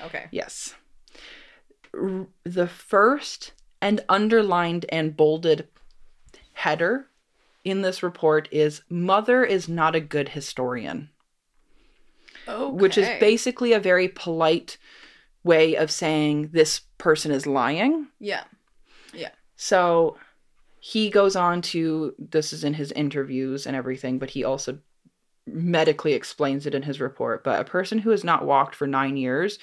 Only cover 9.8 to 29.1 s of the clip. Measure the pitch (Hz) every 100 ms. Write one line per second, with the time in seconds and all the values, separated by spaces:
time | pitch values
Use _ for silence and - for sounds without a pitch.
9.8 | 160 160 151 147 139 147 - - 127 123
10.8 | 87 82 151 _ _ _ _ _ _ _
11.8 | _ _ _ _ _ - - 233 277 180
12.8 | 190 196 208 214 208 226 262 247 240 220
13.8 | 190 185 185 - 175 165 160 170 - -
14.8 | _ - - _ _ _ 175 165 160 160
15.8 | 156 - 165 156 151 147 151 160 156 -
16.8 | - - 175 156 160 139 143 139 120 156
17.8 | 240 320 294 - 208 185 - _ _ _
18.8 | _ - - - 151 _ _ - - 190
19.8 | 175 170 165 - - _ _ _ _ _
20.8 | - 220 214 202 196 190 175 175 170 170
21.8 | 160 156 151 - 151 156 151 156 151 156
22.8 | 147 - 147 147 139 131 131 139 139 135
23.8 | 127 131 131 127 131 139 120 135 - 143
24.8 | _ _ _ _ _ _ - - 170 170
25.8 | 160 147 160 131 - - 143 139 143 -
26.8 | 147 143 135 - 123 113 - 117 - 180
27.8 | 185 220 214 208 170 160 143 139 143 -
28.8 | 139 135 135